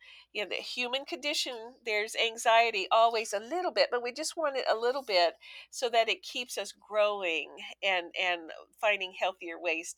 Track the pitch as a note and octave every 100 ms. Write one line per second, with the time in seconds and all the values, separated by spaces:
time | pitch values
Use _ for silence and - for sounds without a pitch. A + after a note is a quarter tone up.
0 | - - _ G#3+ G#3+ - - B3 B3 C4+
1 | C#4+ D4 D4 C#4+ D4 A#3 A#3 C4 A3+ G#3
2 | A3 - A3+ A3+ A#3+ A3+ A#3 G#3 - A3+
3 | A#3 A3+ A3+ G3+ A3+ F4 F4+ G#3+ - A#3+
4 | A#3+ B3 D#4+ E4+ D4 C4+ - A3 A#3+ C#4
5 | C4 F3+ E3 - - - - - A#3+ A3+
6 | A3 F#3+ - C4 B3 A3+ G3+ - - G#3+
7 | G#3 G3+ F3+ D#3+ D3 D3 - - G3 F#3
8 | F3 - F#3 F3 D#3+ - - - G#3+ G3+
9 | F#3 F#3+ F#3+ F#3+ E3+ E3 E3+ D#3+ F3